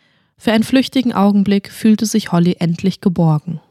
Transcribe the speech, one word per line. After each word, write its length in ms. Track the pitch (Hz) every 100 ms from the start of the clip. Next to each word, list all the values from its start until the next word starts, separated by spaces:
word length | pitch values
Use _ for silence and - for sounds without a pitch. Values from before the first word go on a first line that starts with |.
| _ _ _ _
Für 140 | -
einen 120 | 220
flüchtigen 480 | 220 262 247 262 240
Augenblick 580 | - 202 202 196 196 -
fühlte 360 | - 220 214 214
sich 260 | 220 -
Holly 240 | 170 170 -
endlich 440 | 170 170 190 -
geborgen. 580 | 202 175 165 151 175 160 _